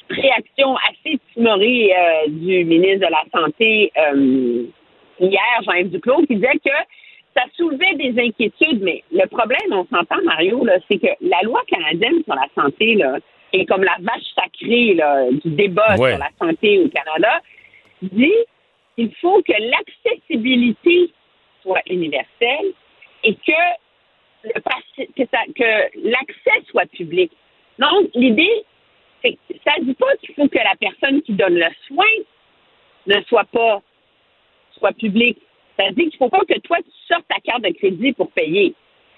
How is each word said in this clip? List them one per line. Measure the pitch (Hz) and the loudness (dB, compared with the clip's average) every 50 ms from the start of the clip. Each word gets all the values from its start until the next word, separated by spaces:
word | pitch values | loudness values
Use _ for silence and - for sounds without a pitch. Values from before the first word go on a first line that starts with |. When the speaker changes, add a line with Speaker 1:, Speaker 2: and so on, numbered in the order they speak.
| _ - | _ -12
Speaker 1:
réaction | - - - 269 240 220 - _ _ 277 277 269 254 - - 220 | -6 0 0 2 2 0 -2 _ _ 0 0 0 0 0 -2 -4
assez | - - - 311 311 - _ _ - | -6 -6 -8 -6 -6 -6 _ _ -4
timorée, | 233 233 226 208 190 208 247 254 240 220 190 180 | 0 2 2 2 2 2 2 2 2 2 2 4
euh, | 180 175 170 160 156 156 | 4 4 2 2 2 0
du | 151 156 160 165 185 190 180 170 | -2 -4 -4 -2 0 0 0 2
ministre | 165 165 165 185 196 196 196 190 | 4 4 4 4 4 2 2 0
de | 165 | 0
la | 160 156 - - - | 0 0 -2 -2 -2
Santé, | 175 156 - - - 226 220 220 214 202 - - | -2 -2 -2 0 0 0 2 2 2 0 0 2
euh, | 147 156 147 139 139 139 127 131 131 127 120 120 123 117 - - _ _ _ _ _ _ _ _ - | 2 0 2 2 2 2 2 2 2 0 0 -2 -4 -6 -8 -12 _ _ _ _ _ _ _ _ -2
hier, | 180 190 196 190 208 240 240 226 190 | 0 0 2 2 0 0 -2 -2 -2
Jean-Yves | 196 175 175 180 180 | -2 -2 -2 -2 -2
Duclos, | 175 165 - 233 269 339 - | -4 -4 -2 0 2 2 2
qui | - 233 | 2 0
disait | 190 220 269 294 302 - | 0 0 0 0 0 -2
que | 277 277 311 359 - _ - - - - - _ _ - | -2 -2 -4 -4 -8 _ -20 -20 -20 -20 -20 _ _ -4
ça | 262 247 - - | -4 -4 -4 -4
soulevait | - 339 320 269 269 359 392 339 | -4 -4 -2 -2 -2 -2 -2 -2
des | 277 294 247 214 247 | -2 -2 -2 0 0
inquiétudes, | 240 233 - - 226 - - - 220 208 277 202 | -2 -2 -2 -2 -4 -2 -2 0 0 0 0 0
mais | 190 175 - - - - 165 | -2 -4 -6 -6 -8 -4 0
le | 185 185 | 0 0
problème, | - - 240 226 214 262 339 415 370 | 0 0 -2 -2 0 -2 -2 -2 -2
on | 220 185 185 - 233 | -2 -2 -2 -2 -2
s'entend, | 175 - - - - 359 | -2 -2 -2 -2 -2 0
Mario, | 240 165 156 170 190 226 269 285 | 0 0 0 0 0 0 0 2
là, | 226 185 180 - - | 2 2 0 0 -2
c'est | 208 | -2
que | - - 180 - - | 0 0 -2 -2 -2
la | - 180 185 175 202 | -2 0 0 0 0
loi | 226 254 494 494 | 0 -2 -4 -4
canadienne | - - - 156 151 165 170 220 254 349 330 - | -2 -4 -4 -2 -2 -2 -2 0 0 0 0 -2
sur | - 139 | -2 -4
la | 131 135 - - 170 | -4 -4 -4 -2 -2
santé, | 151 139 - - 214 226 226 | -2 -2 0 0 0 2 2
là, | 196 151 131 135 - - _ _ _ _ _ - | 2 2 0 -2 -4 -8 _ _ _ _ _ -4
est | 196 170 | -2 0
comme | - 202 190 196 | 0 0 0 0
la | 180 160 175 | 0 0 -2
vache | 175 226 233 - - - - | -4 -6 -6 -6 -8 -8 -6
sacrée, | - 240 - - - - - 233 240 240 214 185 | -6 -6 -6 -8 -10 -4 0 0 2 2 2 2
là, | 165 151 147 143 139 127 123 | 2 2 2 2 2 2 0
du | 131 151 - 165 | 0 -2 -4 -4
débat | 147 156 202 196 175 202 220 220 196 | -2 -2 -2 0 0 2 2 2 4
Speaker 2:
Ouais. | 113 127 127 | 4 2 2
Speaker 1:
sur | 104 - | 0 -2
la | - - - - | -4 -8 -8 -6
santé | 180 165 165 - - 208 202 190 | -4 -4 -2 0 2 2 4 4
au | 170 - | 2 2
Canada, | - 147 139 156 156 160 190 233 311 339 - _ _ - - _ _ - _ _ _ - | 0 -4 -6 -4 -4 -2 -2 -2 -2 -4 -4 _ _ -20 -20 _ _ -20 _ _ _ -14
dit | 185 190 185 220 262 339 427 466 466 - _ _ _ _ _ _ _ _ _ | -12 -4 0 0 2 2 2 2 0 -2 _ _ _ _ _ _ _ _ _
qu'il | 233 233 202 - - | -6 -6 -6 -4 -4
faut | - 349 392 381 - | 0 2 2 2 2
que | - 226 | 0 -2
l'accessibilité | 208 214 240 285 349 415 - - _ - 427 480 - _ - 311 226 214 254 262 247 240 240 208 - - 339 349 359 349 339 _ _ _ _ _ _ _ _ _ _ - | -2 -2 -2 -4 -4 -4 -8 -10 _ -4 -4 -4 -6 _ -6 -6 -4 -2 0 2 2 2 0 0 0 2 2 4 4 2 0 _ _ _ _ _ _ _ _ _ _ -6
soit | 190 185 - - - | -4 -4 -4 -4 -4
universel | 185 180 165 147 147 131 - _ _ - 233 240 269 311 403 381 - _ _ _ _ _ - - _ _ - | -4 -4 -4 -4 -4 -6 -6 _ _ -4 -2 -2 -2 -2 -4 -6 -8 _ _ _ _ _ -20 -20 _ _ -2
et | 453 - | -2 -2
que | - - - 605 640 698 698 698 - _ _ _ _ _ _ _ _ _ _ _ _ - | -2 -2 -2 0 0 0 -2 -2 -6 _ _ _ _ _ _ _ _ _ _ _ _ -10
le | 440 - - | -8 -8 -4
paci-, | - - 196 180 - _ _ 269 254 - - | -2 -2 -4 -4 -6 _ _ -12 -12 -8 -4
que | - 247 - | -4 -2 0
ça, | - 233 - - - | -2 -2 -2 -2 -2
que | - 233 226 220 208 143 - - - - 214 | 0 0 2 2 2 0 -2 -4 -6 -4 -2
l'accès | 240 254 269 - - - - - 440 403 - - | -2 -2 -4 -6 -8 -4 -2 0 0 0 0 -2
soit | - 202 180 - | -2 -2 -2 -2
public. | - - 175 147 170 185 180 160 _ _ _ _ _ _ _ _ _ - | -4 -12 -10 -4 0 0 0 0 _ _ _ _ _ _ _ _ _ -2
Donc, | 269 302 349 415 330 - - | 0 2 2 2 2 2 2
l'idée, | 247 254 254 214 254 339 403 466 427 - _ _ _ _ _ _ _ _ _ _ _ | 2 2 4 4 4 2 2 0 -2 -4 _ _ _ _ _ _ _ _ _ _ _
c'est | - 226 - | -4 -4 -4
que | - _ - - - - | -6 _ -18 -14 -6 -4
ça | 285 294 - | -2 -2 -2
dit | 247 262 254 | -2 -4 -4
pas | - 508 539 571 - | -2 0 0 0 -2
qu'il | - - - | -6 -8 -4
faut | - 285 | 0 0
que | 269 - | 0 2
la | 262 220 196 190 - | 0 0 0 -2 -2
personne | 214 190 - - - 277 269 302 - | -4 -8 -6 -4 -2 -2 0 -2 -2
qui | - 202 | -2 -2
donne | 185 196 185 175 | 0 2 2 2
le | 175 165 165 - - - | 2 0 0 -4 -8 -18
soin | - 277 330 403 427 - 403 - _ _ _ _ _ _ _ _ _ _ _ _ _ _ _ - | -6 -2 0 2 2 0 0 -4 _ _ _ _ _ _ _ _ _ _ _ _ _ _ _ -2
ne | 190 202 202 - | 0 0 0 0
soit | - 233 220 - - | 2 0 0 2 0
pas, | - 233 233 226 208 202 - _ _ _ _ _ _ _ _ _ _ _ _ _ _ _ _ _ _ | 0 0 2 2 0 0 -4 _ _ _ _ _ _ _ _ _ _ _ _ _ _ _ _ _ _
soit | - - 196 - | -4 -2 -2 -2
publique. | - 226 208 185 226 240 240 - - _ _ _ _ _ _ _ | -2 -4 -2 0 2 2 0 0 -4 _ _ _ _ _ _ _
Ça | - 196 202 | -4 -4 -2
dit | 185 262 339 311 | 0 -2 -2 -2
qu'il | - | -2
faut | - 262 247 | -2 -2 0
pas | 370 381 370 | 2 0 0
que | - 240 220 | 0 -2 -4
toi, | - - 339 | -4 -4 -4
tu | 339 - _ _ - - | -4 -4 _ _ -14 -6
sortes | - 339 349 - | -4 -4 -4 -4
ta | - 220 196 - | -6 -8 -8 -6
carte | - 226 247 208 | -6 -6 -4 -4
de | 180 - | -4 -4
crédit | - 202 190 190 165 233 285 - | -2 -2 -2 -2 -2 -2 -2 -2
pour | - 175 - | -2 -4 -4
payer. | - - - 151 170 202 196 - - _ _ _ _ _ _ _ _ | -4 -4 -2 -2 0 0 0 0 -2 _ _ _ _ _ _ _ _